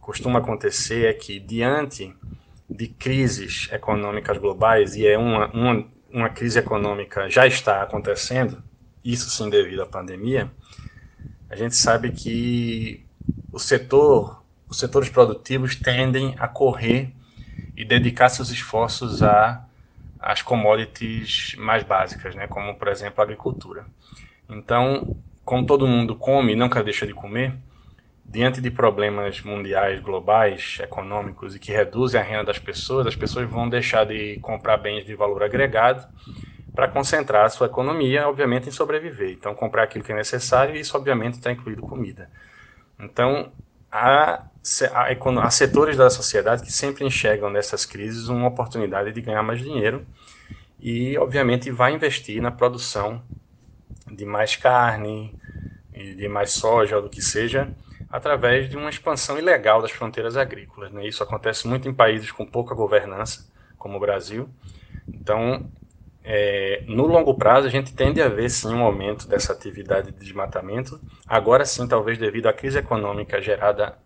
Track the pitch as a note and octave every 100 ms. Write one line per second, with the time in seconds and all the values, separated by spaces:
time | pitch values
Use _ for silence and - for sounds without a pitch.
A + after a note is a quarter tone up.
0 | - - B2+ B2 A#2+ G#2+ G#2 - - A2+
1 | A2+ G#2+ - G2 G2 A2+ A#2+ C#3+ C#3+ -
2 | F#2+ - - - _ - _ - A#2 -
3 | C3 C3 B2+ G2 G2 - - A2 - G#2
4 | G#2 G#2 G#2 G2 G2+ F#2 A2 A2+ G2 G2
5 | G#2+ G#2+ A#2+ A2 G#2+ A2+ A#2+ A#2 - _
6 | _ A#2+ A2+ - A#2+ A#2 A2 G#2+ G#2 G2+
7 | G2+ - G2 B2+ C3 B2+ - G2 G2 G#2+
8 | G#2 G2+ - B2+ B2 B2+ - _ _ _
9 | A#2+ A#2+ - - G#2+ G#2 F#2 F#2+ F#2 F#2+
10 | F2+ F#2 A2 C3 G2+ - - - - -
11 | - _ - - - - A#2 - - A#2
12 | A#2+ - - A#2 A#2+ A#2+ A#2 A2+ A2 A2
13 | - _ - - - - - B2 B2+ C#3
14 | D3 B2+ G2+ - _ _ - - B2 C#3
15 | C3 - A#2 G#2+ - C3 B2+ - - B2
16 | C3 C3 C3+ C3 A#2 - C3+ A#2 A2+ B2
17 | C3+ - - - - - - - G#2+ A#2+
18 | A#2+ A#2+ B2+ - A#2+ A#2 - A2 A2+ -
19 | A#2+ - G#2+ G#2 A2+ A#2+ - _ _ -
20 | - - - G#2 - A#2+ G#2 A2 A2+ -
21 | A2+ A2+ G#2+ - - - G#2+ A2+ F#2+ F#2+
22 | F#2+ - F#2+ F#2 G2+ G2+ G2+ G2+ G2+ G2
23 | G2+ - G#2 G#2+ - - F2+ - - _
24 | _ - - _ _ G#2+ - A#2+ B2+ C#3
25 | - - - - - B2+ C3 C#3+ C3+ A#2+
26 | A2+ A2 - C#3 B2 G#2+ B2 A#2+ G#2+ G2+
27 | G#2 G2+ G2+ A2 C3 C3 - _ - _
28 | _ _ - A2 B2 C3 B2+ A#2+ A#2 G2+
29 | G#2 G#2 G2+ F#2+ G#2 G#2 G2 F#2+ G2 F#2+
30 | G2 F#2 F#2+ G#2+ G#2+ F#2+ - - - -
31 | F#2+ G#2 G2+ - G2 G2 - G#2 G2+ A2+
32 | B2+ A#2+ G2 G#2+ G#2 G2+ - - - C3
33 | A#2 - G#2 - A#2+ A#2 A#2 A#2+ A#2 A2+
34 | G#2 A2 G#2 G#2 - A2 - G#2+ G#2 G#2
35 | G2+ G#2 G#2 G2+ G#2 A#2+ C3+ A2 A#2+ C3
36 | - - - - - - - - B2+ C#3
37 | C3+ D#3 C#3 G#2+ A2 - A#2+ A2 C3 D#3+
38 | C3+ C#3+ D3 C#3 C3+ B2+ B2 B2+ D3+ D3+
39 | E3 B2+ F#2+ F#2 G2+ G#2 A2 A2+ A2 G#2+
40 | - G#2+ G#2+ B2 - B2+ C#3 D3+ D3+ -
41 | C#3 B2 A2+ A#2+ B2 B2 - G#2+ - C3+
42 | G#2 F#2 F#2 - - - - _ _ _
43 | G#2 - B2 C#3+ - - - _ _ G#2+
44 | B2 C#3 D#3 - - - - - B2+ B2
45 | B2+ B2+ C3 B2 A#2+ - C3+ C#3 D#3 C3+
46 | B2+ B2 - G#2 G2+ A#2+ - - C#3 C#3
47 | C#3 B2 A#2 G#2+ G#2 G2+ G2+ G#2 - G2+
48 | G#2 A2+ A2+ B2 B2 A#2+ A#2 A#2 G#2 G2
49 | G2+ A2 A#2 G#2+ G#2+ A#2+ C3+ D3 G#2+ B2+
50 | - - - - - - - _ B2 A#2
51 | B2+ C#3+ C#3+ C#3 B2+ B2 C3 A#2+ B2 D3+
52 | D3+ - - G#2+ A#2+ A#2+ B2 B2 - G#2+
53 | G#2 A#2 - - _ _ _ - _ -
54 | - G2 G2+ G#2 G#2+ - C3 B2 A#2+ A2
55 | G#2+ G#2+ G#2+ - - - - - _ -
56 | G2 F#2+ G2+ G#2 G2+ - A2+ A#2 G#2 G#2+
57 | G2+ - - G#2 A#2 C3+ C#3 - - -
58 | - - D3+ C#3 A#2+ B2+ C3 C#3 D3+ D3
59 | - C#3+ - C#3+ E3+ D3+ G#2+ A2 A2 -
60 | A2+ A#2 A2+ B2 C3 G2+ G2+ - G2 G2+
61 | G#2 - - A2 A2+ A2 A#2 B2+ C3+ C3
62 | A#2 A2 G#2+ - G#2+ A#2+ A#2 A2+ G#2 G#2
63 | G2+ F#2+ A2+ - - _ _ _ G2+ G2
64 | G2+ G2 F2+ A2 C3+ B2+ - - - -
65 | - - - G#2+ A#2 C3+ - - - _
66 | - _ G#2+ G#2+ G#2 G2+ G2 G2+ A2+ A2
67 | D3+ E3+ C#3+ C3 G#2+ B2+ C3+ C3 C3 -
68 | C3 C#3+ C#3+ G#2 A#2+ A#2+ A2 A#2 A#2 G2
69 | G2 G#2+ - G2+ - - G2+ G2+ G2 G2
70 | G2 F#2+ G2 F#2+ G2 - F#2 A2+ C3 D3+
71 | - - - A2+ G#2+ B2 C#3+ - B2 A#2+
72 | G#2+ A#2 A2 G#2+ A2+ G#2+ C3+ C#3 - A2+
73 | G#2 G2+ G#2 G2+ G2+ G2 G#2 G2+ G#2 -